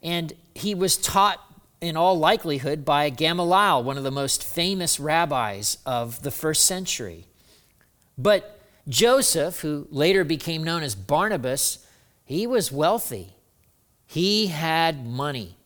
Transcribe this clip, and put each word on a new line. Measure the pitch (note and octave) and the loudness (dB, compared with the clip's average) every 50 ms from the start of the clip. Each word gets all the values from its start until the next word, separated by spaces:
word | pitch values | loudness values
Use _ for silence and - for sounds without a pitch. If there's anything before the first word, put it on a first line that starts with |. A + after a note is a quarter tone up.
and | - E3 E3+ E3+ E3 D#3 C#3 _ _ _ _ | -4 -2 -4 -2 -4 -6 -10 _ _ _ _
he | - - G3+ G#3 | -8 -6 -4 -2
was | F3+ F#3 F#3 - | 0 0 0 0
taught | - - - - G3 G3 G#3 F#3 - - _ - - _ _ _ _ | 0 -2 0 2 4 4 4 2 -2 -10 _ -20 -20 _ _ _ _
in | - E3+ D#3+ D#3+ | -8 -6 0 2
all | E3+ F3+ F#3+ E3+ | 4 4 4 4
likelihood | D3+ D#3+ G#3+ A3+ - E3+ D3 C#3 B2 D3+ D3 D#3+ C#3 | 4 4 2 2 0 -2 -4 -2 -2 -2 -4 -4 0
by | - D3 C#3+ D3 D3+ | 2 2 2 2 0
Gamaliel, | C3+ A#2 D#3 D#3+ E3+ F3 F3 E3+ F3+ F#3+ G#3 G3+ E3+ C3+ A#2+ | 0 0 0 0 2 2 2 4 4 6 6 6 4 2 2
one | B2+ C3+ C#3 | -2 -4 -4
of | C3+ | -4
the | C3+ | -4
most | C3 C#3 C#3 C3+ - - - | -2 -2 -2 -2 -2 -4 -4
famous | - - - E3+ F3+ G3 F#3+ F3 D#3 - - | -6 -4 -2 0 0 0 -2 -2 -2 -2 -2
rabbis | C#3+ D3+ D3+ E3 E3+ D#3 D3 B2+ A#2+ G#2+ G2+ G2 G#2 - - - - | 0 0 2 2 2 2 0 0 0 -2 -4 -4 -4 -4 -4 -4 -6
of | - B2+ A#2+ A#2+ A#2 A#2 - - | -4 -2 -2 -2 -4 -8 -8 -8
the | C#3+ | -8
first | - - - D#3 D#3 D3 - | -8 -4 -2 -2 2 2 2
century. | - F#3 F3+ F#3+ F3+ - - B2 G2 E2 E2 E2 _ _ _ _ _ _ _ _ _ _ _ _ _ _ _ _ _ _ - | 2 2 -2 -4 -6 -6 -6 -6 -10 -12 -14 -18 _ _ _ _ _ _ _ _ _ _ _ _ _ _ _ _ _ _ -2
But | B2 G3+ G#3 F#3+ - - - - _ _ _ _ _ - | 2 4 4 4 2 -6 -20 -20 _ _ _ _ _ -6
Joseph, | B2+ A2+ G#3+ A#3 B3+ C4+ C4 - - E3 D3 E3+ F3+ - | 0 2 4 6 6 6 4 2 2 2 0 -2 -2 -4
who | - D#3 D3+ D3 D3 - | -4 -4 -4 -4 -6 -8
later | D3+ C3+ D3 E3+ F#3+ F#3+ F3+ | -2 2 2 4 4 4 2
became | C#3+ E3 D3 - - E3 D#3+ D#3 | 2 -2 -4 -2 -6 -4 -4 -4
known | E3 E3+ E3+ D#3 | -2 -2 -2 -4
as | C#3 A2 | -4 -6
Barnabas, | G2 F#2+ - C#3+ D#3 F#3 G#3+ G#3+ D#3 A#2+ B2+ B2+ C#3 - - - - _ _ _ _ _ _ _ _ _ | -8 -4 -2 0 0 2 0 0 -2 -2 -4 -2 -2 -2 -4 -4 -6 _ _ _ _ _ _ _ _ _
he | _ B2+ E3 G#3+ A#3+ | _ -4 -4 -2 0
was | C4 A#3+ F3+ - | 0 0 0 0
wealthy. | C3+ C3+ D3+ E3 G#3 A#3 - - B2 G2+ F2+ G2 - _ _ _ _ _ _ _ _ _ _ _ _ _ _ _ | -2 0 2 2 2 0 -2 -6 -8 -10 -12 -14 -18 _ _ _ _ _ _ _ _ _ _ _ _ _ _ _
He | - D#3 F3 F#3+ G#3 G#3+ G#3+ G3 | -4 -2 0 2 2 2 0 -2
had | E3 D3+ E3 D#3+ D#3+ E3 E3 E3 D#3+ C#3+ B2+ | -2 -4 -2 0 2 2 2 2 0 -2 -8
money. | A#2 A#2+ B2+ C#3 D3 C#3+ B2+ G#2+ F2 F2 _ _ | -8 -6 -4 -4 -4 -6 -6 -10 -12 -16 _ _